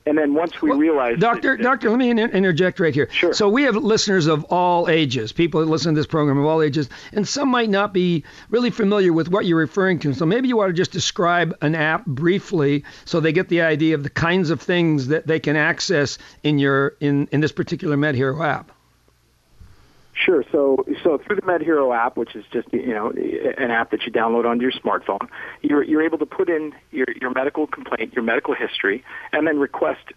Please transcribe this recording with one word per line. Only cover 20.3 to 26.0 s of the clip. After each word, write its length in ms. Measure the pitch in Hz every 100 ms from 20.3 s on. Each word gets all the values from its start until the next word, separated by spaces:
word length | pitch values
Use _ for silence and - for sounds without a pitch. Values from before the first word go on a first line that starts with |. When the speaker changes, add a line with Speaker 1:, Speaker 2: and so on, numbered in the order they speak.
| 160 -
Speaker 1:
So, 340 | 151 139 131 - -
so 160 | 180 139
through 180 | - 196
the 60 |
MedHero 520 | 185 170 156 151 135
app, 220 | 117 113 127
which 200 | 117 110
is 80 | -
just, 200 | 123 -
you 220 | 117 127
know, 160 | 107 110
an 640 | - - - 127 - 127
app 180 | 113 117
that 160 | - 123
you 60 |
download 360 | 113 113 117 117
onto 140 | 120
your 80 | 127
smartphone, 580 | 123 117 95 - 98 - - - -
you're, 220 | 147 147
you're 200 | - 156